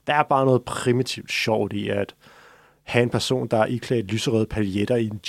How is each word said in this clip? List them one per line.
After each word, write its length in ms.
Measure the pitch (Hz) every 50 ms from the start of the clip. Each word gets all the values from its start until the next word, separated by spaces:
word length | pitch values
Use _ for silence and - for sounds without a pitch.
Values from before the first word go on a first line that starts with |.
| _
Der 80 | - 147
er 80 | 147 151
bare 220 | - 143 135 135
noget 180 | 135 127 120 123
primitivt 720 | - - - - 127 120 127 127 - - - - - -
sjovt 400 | - - 117 110 107 107 101 107
i 160 | 104 104 104
at 260 | 104 101 101 - - _ _ - - - - - - _ _ _ _ _ _
have 200 | - - 120 120
en 80 | 120
person, 360 | - 117 - - 131 127 127 117
der 100 | 123 113
er 80 | 110
iklædt 460 | - 127 117 - - 131 117 101 95 107
lyserøde 340 | 110 - - 117 110 110
paljetter 500 | - - 110 107 98 92 101 101 - 123
i 100 | 120 113
en 140 | 107 104 104 -